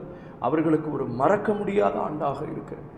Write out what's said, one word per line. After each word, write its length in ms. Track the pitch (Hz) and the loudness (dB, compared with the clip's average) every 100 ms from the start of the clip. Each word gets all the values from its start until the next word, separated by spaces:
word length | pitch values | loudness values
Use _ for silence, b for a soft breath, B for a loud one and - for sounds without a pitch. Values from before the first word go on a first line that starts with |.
| - B B B | -10 B B B
அவர்களுக்கு 520 | 123 156 160 156 151 | 0 2 4 4 2
ஒரு 140 | 135 127 | -4 -2
மறக்க 480 | 117 151 208 214 | 2 4 4 2
முடியாத 460 | 208 202 202 196 160 | 0 0 2 4 2
ஆண்டாக 420 | 151 151 143 131 | -2 -2 -2 -2
இருக்க 340 | 151 - - - - | -6 -8 -10 -12 -14